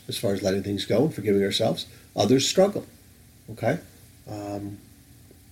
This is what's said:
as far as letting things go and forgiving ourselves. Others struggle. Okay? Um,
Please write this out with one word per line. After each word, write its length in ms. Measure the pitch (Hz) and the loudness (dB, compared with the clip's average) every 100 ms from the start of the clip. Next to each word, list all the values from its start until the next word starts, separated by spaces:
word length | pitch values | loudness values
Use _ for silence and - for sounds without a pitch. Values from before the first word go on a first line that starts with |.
| - | -12
as 100 | 117 | -6
far 160 | 110 | -2
as 100 | 98 | -2
letting 200 | 98 98 | 0 -2
things 220 | 98 98 - | -2 -4 0
go 200 | 110 160 | 2 2
and 80 | |
forgiving 300 | - 107 98 | 0 0 2
ourselves. 420 | 98 104 113 170 - - - - | 2 0 0 -2 -8 -16 -12 0
Others 320 | 104 131 - | 4 4 4
struggle. 380 | - 202 123 - - - - - - - | 4 2 2 -10 -20 -20 -20 -20 -20 -18
Okay? 280 | 113 113 165 - - - - - | -4 -2 -2 -6 -20 -20 -20 -14
Um, 480 | 107 101 101 101 101 - - - - - - - | -12 -8 -8 -10 -12 -18 -20 -20 -20 -20 -20 -20